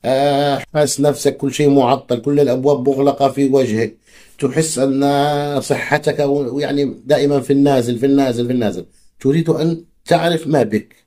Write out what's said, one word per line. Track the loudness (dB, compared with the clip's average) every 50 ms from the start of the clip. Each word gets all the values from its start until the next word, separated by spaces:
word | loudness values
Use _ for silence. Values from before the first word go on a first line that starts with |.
| -2
آه، | 0 0 2 2 0 0 0 0 0 -2 -4 -6 -6 0
حاس | 0 0 0 0 0
نفسك | 0 0 0 2 -2 -2 -2
كل | 0 -6 -6 -2
شيء | 2 2 4
معطل، | 4 4 4 4 2 0 0 -4 -4 -4
كل | -2 -2 2 2
الأبواب | 2 2 0 0 2 0 0 2 0 -2
مغلقة | 0 2 2 0 2 2 0 0
في | 2 0 0 2
وجهك، | 2 2 2 2 0 -2 -2 -4 -6 _ _ _ _ -20 -20 _ _ -6
تحس | -4 -2 -2 -2 -2 -2 -2 -2
أن | -2 0 0 0 0 0 2 0 0 0 -2 -2 -4 -4 -4 -6
صحتك | -2 -2 -4 -4 -2 -2 -2 0 0 -2 -2 0
و-، | 0 0 0 -2 -2 -4 -4 -4
يعني | -4 -2 -2 -2 -2 -4 -6 -10 -2
دائمًا | 0 0 2 2 0 0 0
في | 0 0 2
النازل، | 2 4 4 2 2 0 0 -2
في | 0 0
النازل، | 2 2 2 2 0 0 -2 -2
في | -2 -2
النازل، | 0 0 -2 -4 -6 -12 -14 _ _ _ -20 _ _
تريد | 0 0 2 2 0 0
أن | -2 -2 -2 -2 -4 -4 -10 _ _ _ _
تعرف | 0 0 2 2 0 -2 -2 -2
ما | 0 0 0 0
بك | 0 -2 -4 -6 _ _ _ _